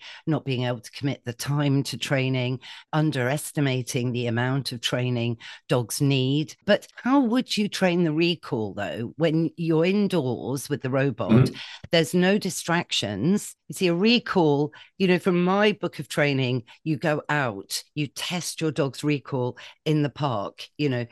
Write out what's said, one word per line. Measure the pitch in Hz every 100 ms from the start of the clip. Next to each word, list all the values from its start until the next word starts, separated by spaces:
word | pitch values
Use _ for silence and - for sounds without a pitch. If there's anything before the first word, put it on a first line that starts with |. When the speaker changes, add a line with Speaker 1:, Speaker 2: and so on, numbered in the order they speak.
| - - -
Speaker 1:
not | 147
being | 143 123
able | 123 120
to | -
commit | - 143 - -
the |
time | 117 - 143 143 139
to | 127 117
training, | - 139 131 131 123 127 - - -
underestimating | 156 156 135 123 147 - - 139 127 120 131 123
the | 120 120
amount | 117 127 139 -
of | 123
training | - 127 123 120 120 117 - - -
dogs | 131 110 -
need. | 143 135 127 143 156 -
But | - 202 -
how | - 240 277
would | 240 254 247 -
you | 208
train | - 185 175
the | 165
recall, | 151 170 170 - 131 107
though, | 95 98 85 117 -
when | 165 160 160 -
you're | 165 160
indoors | 175 202 196 180 127 110 104 139 -
with | 139
the | 131
robot? | 131 139 113 95
Speaker 2:
Mm-hmm. | 113 131 - - - -
Speaker 1:
There's | 165 156
no | 180 180 208
distractions. | 190 - - 170 - - 101 101 143 202 - - _
You |
see, | 156 180
a |
recall, | 170 214 240 - 190 156 143 147 - - -
you | 185
know, | 180
from | - 175
my | 175 202 214
book | 196 170 -
of | 147
training, | - 143 135 127 127 - -
you | 156 156
go | 165 147 -
out, | 147 127 98 - - -
you | 151 143
test | - - 175 - -
your | 160
dog's | 139 139 -
recall | 147 147 - 135 123 - - -
in | - 151
the | 147
park, | - 147 110 98 - - -
you | 147
know. | 123 117